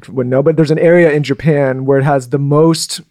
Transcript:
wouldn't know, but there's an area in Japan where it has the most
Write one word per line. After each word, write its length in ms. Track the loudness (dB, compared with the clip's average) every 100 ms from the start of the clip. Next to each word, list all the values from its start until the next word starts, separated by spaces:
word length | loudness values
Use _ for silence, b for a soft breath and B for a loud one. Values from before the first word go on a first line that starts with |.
| -12
wouldn't 220 | -8 -4
know, 100 | -2
but 140 | 0 0
there's 160 | 0
an 80 | 2
area 320 | 2 4 4
in 100 | 2
Japan 640 | -2 -4 0 0 0 -2 0
where 140 | 0
it 40 |
has 260 | 2 -2 -2
the 100 | -4
most 640 | 0 2 2 0 -4 -12 -16